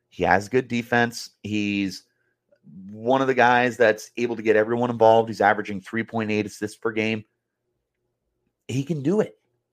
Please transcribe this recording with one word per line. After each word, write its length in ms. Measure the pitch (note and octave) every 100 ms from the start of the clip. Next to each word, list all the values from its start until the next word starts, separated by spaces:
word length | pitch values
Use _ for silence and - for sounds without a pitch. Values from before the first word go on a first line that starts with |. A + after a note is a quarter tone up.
| _
He 140 | -
has 260 | F2 F#2 G2+
good 180 | B2+ A#2+
defense. 600 | A#2+ A#2 A#2+ A#2+ - - _
He's 600 | G2+ G#2+ G#2 G2+ F#2+ - _ _ _ _ _ _ _ F#2 F#2+
one 320 | G#2+ A#2 C3
of 60 | C3
the 60 |
guys 440 | B2 A#2+ B2 B2 A#2
that's 340 | A2+ G#2+ - -
able 180 | A#2+ A2+
to 60 |
get 160 | A2 G#2+
everyone 320 | G#2+ A#2+ B2
involved. 400 | A#2 A2 A2+ A2+
He's 120 | G#2
averaging 380 | G2+ G#2+ G2+ G2
three 240 | - A2+
point 280 | A2+ A2+ G#2+
eight 140 | G#2+ G#2
assists 320 | - G#2 -
per 140 | A#2
game. 320 | A2 A2 A2 - _ _ _ _ _ _ _ _ _ _ _ _ _ -
He 160 | B2+
can 180 | C#3 D#3
do 200 | C3+ G#3
it. 180 | - _ _ _ _